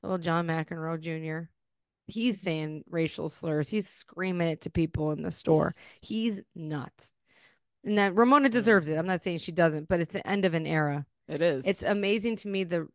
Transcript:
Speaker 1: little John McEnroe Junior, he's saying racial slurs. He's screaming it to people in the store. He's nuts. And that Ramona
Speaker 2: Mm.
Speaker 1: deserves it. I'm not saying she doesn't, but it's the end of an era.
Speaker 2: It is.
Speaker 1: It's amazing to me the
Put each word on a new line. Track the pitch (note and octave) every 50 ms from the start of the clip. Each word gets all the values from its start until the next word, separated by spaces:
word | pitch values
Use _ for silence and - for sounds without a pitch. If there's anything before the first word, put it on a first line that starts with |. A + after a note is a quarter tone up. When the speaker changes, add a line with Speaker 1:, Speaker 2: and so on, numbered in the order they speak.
| -
Speaker 1:
little | G3 F#3+ F3+
John | E3 F3 E3 E3+ E3+
McEnroe | E3 D#3+ E3 D#3 - F3 E3 D#3+ D#3+ E3 D#3+
Junior, | D#3 E3 D#3+ D#3+ D#3+ D#3+ D#3 D#3+ E3+ E3 _ _ _ _ _ _ _ _ _ _ _
he's | - - G#3+ A3+ B3 G#3+ F#3+
saying | - F#3 D#3+ D#3 D#3 D#3 D#3 D#3 - _
racial | D#3+ E3+ E3 D#3 - - D#3 D#3+
slurs. | - - - D#3+ D#3 D3+ D3 -
He's | - G#3+ F#3+ -
screaming | - - - _ - - F#3 F#3 F#3 F3 E3+ E3
it | D#3 D#3
to | - E3
people | - - E3 D#3+ _ - D3+ D3+ D3+
in | D3+ D#3
the | E3+
store. | D#3+ - - - D#3+ D#3 D3+ F3 - - - - - _ -
He's | - G#3+ A3 A3 A#3 G#3 F#3 - _ _
nuts. | E3+ E3 D#3 D#3 C#3+ B2+ - _ _ - - _ _ _ _ _ _ _ _ _ _ _ _ _ _ _
And | A3+ G#3
that | G#3 G3+ G3 F3
Ramona | G3+ A#3 B3 C4+ D4 C4+ C4+
Speaker 2:
Mm. | A3
Speaker 1:
deserves | A#3+ G#3 A3 A3 G3 D#3+ D3
it. | D#3 D#3
I'm | E3
not | F#3 F#3 E3+ -
saying | F#3+ F3 E3
she | - - E3
doesn't, | E3+ E3+ E3 D3+ D#3 D3+ -
but | F#3+ E3+
it's | E3+ D#3+ -
the | E3 -
end | - F#3+ G3+ F#3+
of | F#3 E3
an | E3 D#3+
era. | D3 D#3+ D#3 D#3 D3 C#3+ C#3+ C#3 _ _ _ _ -
Speaker 2:
It | D3+ C#3+
is. | E3 F3 D3 C3 C3+
Speaker 1:
It's | F#3 G3 - -
amazing | - G3+ G#3 G3+ G3 G#3 A3+ G3 A#3 A3+
to | - - G#3
me | G3 F#3+ F#3+
the | E3+ F3 E3+ D#3+ -